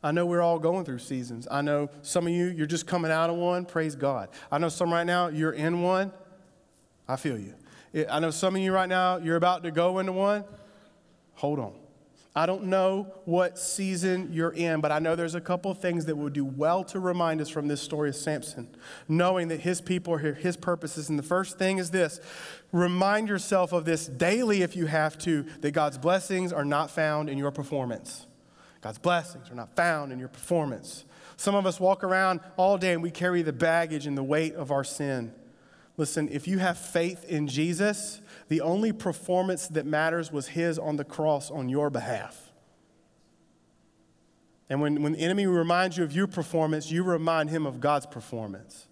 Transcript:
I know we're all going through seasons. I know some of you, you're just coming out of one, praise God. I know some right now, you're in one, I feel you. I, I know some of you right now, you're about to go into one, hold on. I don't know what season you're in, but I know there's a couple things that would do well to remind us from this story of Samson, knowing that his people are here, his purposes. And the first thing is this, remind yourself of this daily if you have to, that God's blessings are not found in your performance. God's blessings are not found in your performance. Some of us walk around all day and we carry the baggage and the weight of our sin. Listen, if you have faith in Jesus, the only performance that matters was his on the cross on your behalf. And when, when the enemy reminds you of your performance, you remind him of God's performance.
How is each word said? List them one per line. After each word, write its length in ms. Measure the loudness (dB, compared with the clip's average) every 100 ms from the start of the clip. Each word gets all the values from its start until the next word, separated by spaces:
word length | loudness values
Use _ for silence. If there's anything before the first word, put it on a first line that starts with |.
I 100 | 0
know 140 | 2 2
we're 160 | 4
all 160 | 4 4
going 260 | 2 0
through 140 | -2 -8
seasons. 500 | -6 -6 -6 -10 -4
I 120 | -2
know 260 | 2 0 0 -8
some 240 | -2 0 2
of 60 |
you, 140 | 2 0
you're 200 | 0 -2
just 200 | -2 0
coming 240 | 0 2
out 200 | 2 2
of 60 | 2
one, 280 | 0 0
praise 320 | -2 -2 -2 0
God. 320 | 0 0 -4 -12 -4
I 60 | 0
know 100 | 0
some 240 | 0 2
right 140 | 2 2
now, 220 | 2 2
you're 240 | 0 0
in 300 | 0 0 2
one, 300 | 2 2 0 -6 -20 -20 -20 _ _ _ _ _ -6
I 80 | -4
feel 220 | -2 -4
you. 160 | -8 -16 -20 -20 -8
I, 220 | -4 0 0
I 20 |
know 100 | 0
some 240 | 2 0
of 80 | 2
you 100 | 2
right 160 | 2 2
now, 280 | 4 2 2
you're 200 | 2 4
about 260 | 4 2
to 60 | 0
go 280 | 2 2 2
into 140 | -2
one, 320 | 0 2 0 -2 -16 -20 -20 -20 _ _ _ _
hold 240 | -4 -2 -2
on. 160 | -4 -10 -20 -20 _ _ _ 0
I 80 |
don't 200 | 0 0
know 500 | 0 2 4 2 -6 -12
what 340 | 0 2 2 0
season 720 | -6 -2 -2 0 0 0 -2
you're 220 | -2 -2
in, 300 | 0 0 2
but 100 | 2
I 60 | 2
know 180 | 2 0
there's 180 | 0
a 60 | -4
couple 320 | -2 -2 -2
things 320 | -2 -2 -2
that 120 | -2 -2
would 180 | -2
do 100 | -2
well 400 | -4 0 2 2
to 160 | 0 -4
remind 400 | -2 0 0 0
us 80 | -2
from 180 | -2 -2
this 140 | -2
story 300 | -4 -2 -2
of 40 |
Samson, 540 | -2 -4 -4 -6 -12 -14 -16 -18 -18 0
knowing 400 | 4 4 2 0
that 120 | -2
his 200 | -2 -2
people 320 | -2 -2 0
are 60 | -2
here, 160 | 0
his 200 | -2 -2
purposes. 540 | -2 -2 -4 -4 -8 -4
And 100 | -4
the 40 |
first 360 | 0 0 0 -2
thing 200 | 0 0
is 120 | 0
this, 300 | 0 0 -2 -16 -16 -16 -16 -4
remind 580 | 2 2 4 4 2 2
yourself 420 | -2 2 2 2
of 140 | 0 2
this 200 | 0 -2
daily 540 | 0 2 4 4 2
if 160 | 2 0
you 80 |
have 320 | 0 2 2 0
to, 260 | 0 0 -2 -4
that 80 | -2
God's 260 | 2 0 0
blessings 560 | 2 2 2 -2 0
are 140 | 0 0
not 240 | 0 0
found 400 | 0 2 2 0
in 80 | -2
your 120 | -2
performance. 760 | -4 -4 -2 -2 -6 -10 -16 -18 -20 _ _ -20 -12
God's 160 | -10 -2
blessings 520 | 0 0 -2 -14 -14
are 40 |
not 200 | -14 -6
found 380 | 2 2 2 -2
in 60 | -8
your 100 | -10
performance. 800 | -12 0 0 2 -4 -10 -16 -18 -20 -20 -4
Some 160 | 2
of 100 | 2
us 160 | 2 2
walk 240 | 2 2
around 360 | 2 4 4 0 -4 2
all 180 | 4 4
day 160 | 2
and 100 | 2
we 80 | 0
carry 300 | -2 0 2
the 140 | 0
baggage 520 | 2 4 4 2 -2 -4
and 100 | -4
the 60 |
weight 320 | 0 0 0
of 160 | -4 -2
our 140 | -2
sin. 480 | -2 -4 -2 -2 -6 -12 -20 -20 -20 -20 -20 -4
Listen, 320 | -2 0 -2
if 160 | -4 -2
you 120 | 0
have 180 | 2 0
faith 480 | -2 0 0 -4
in 240 | -6 -4 -2
Jesus, 720 | 0 0 2 0 0 -6 -10 -18 -20 -2
the 120 | 0
only 320 | 2 2 2
performance 760 | 0 -2 -4 0 0 2 -2 -2
that 180 | -4 0
matters 440 | 2 2 0 -2
was 180 | -6 -4
his 300 | -2 0 0
on 180 | -2 -4
the 80 |
cross 460 | -4 -2 0 0 -2
on 200 | -6 -2
your 180 | 0 0
behalf. 640 | 0 -4 -6 -6 -14 -20 _ _ _ _ _ _ _ _ _ _ _ _ _ _ _ _ _ _ _ _ _ _
And 140 | 0
when, 200 | 2 2
when 100 | 0
the 80 | 0
enemy 260 | 0 2 2
reminds 500 | 2 4 4 2 0
you 80 |
of 80 | -2
your 140 | 0 0
performance, 640 | -2 -2 0 2 0 -2
you 120 | -2
remind 460 | 2 0 2 2 0
him 160 | 0
of 160 | -2 0
God's 240 | 2 2
performance. 840 | 0 -14 -10 -8 -8 -10 -14 -20 -20